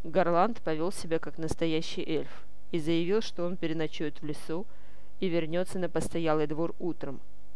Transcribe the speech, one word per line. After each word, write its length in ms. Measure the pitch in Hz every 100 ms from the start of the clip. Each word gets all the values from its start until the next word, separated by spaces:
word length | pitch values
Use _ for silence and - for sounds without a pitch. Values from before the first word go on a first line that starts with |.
Гарланд 560 | 170 180 170 170 208 233
повел 320 | - 156 170
себя 260 | - 165 160
как 200 | 156 151
настоящий 640 | 160 - 165 160 - -
эльф 420 | 156 156 - - - - -
и 80 | 175
заявил, 440 | 151 165 170 214
что 240 | 220 - 175
он 100 | 185
переночует 640 | 165 160 156 - 156 -
в 60 | 151
лесу 400 | 139 - 160 226 - - - - -
и 80 | 185
вернется 500 | 170 160 170 185 185
на 100 | 175
постоялый 580 | 160 - 170 165 156 151
двор 280 | 151 165 -
утром, 420 | 180 151 139 123 - - -